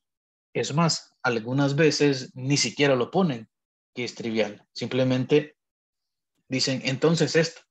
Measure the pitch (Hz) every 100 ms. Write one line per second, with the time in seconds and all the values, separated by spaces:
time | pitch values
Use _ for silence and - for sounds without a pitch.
0 | _ _ _ _ _ 135 117 139 165 -
1 | - _ 127 117 113 135 143 143 156 -
2 | 143 131 127 127 131 143 120 - 143 127
3 | 117 175 180 120 113 _ _ _ _ -
4 | 117 - 117 110 104 104 _ - 120 127
5 | 131 127 127 151 151 _ _ _ _ _
6 | _ _ _ _ _ 131 143 131 131 131
7 | 156 165 151 160 160 - _